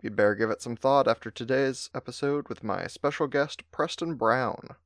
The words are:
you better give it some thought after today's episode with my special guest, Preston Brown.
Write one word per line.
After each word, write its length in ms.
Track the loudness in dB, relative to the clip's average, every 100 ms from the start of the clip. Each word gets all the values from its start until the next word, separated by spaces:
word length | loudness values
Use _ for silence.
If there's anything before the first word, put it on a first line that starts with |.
you 100 | -6
better 260 | 4 4 4
give 120 | 0
it 120 | 0
some 140 | -4 0
thought 320 | 4 4 4
after 200 | 2 -2
today's 600 | -8 0 2 2 -2 -8
episode 560 | -10 -10 -4 -2 -2 -4
with 140 | -8
my 240 | -4 -4 -4
special 400 | -4 -2 0 0
guest, 420 | 0 0 -4 -10
Preston 420 | -4 -4 -2 -4
Brown. 600 | 0 2 4 0 -4 -12 -20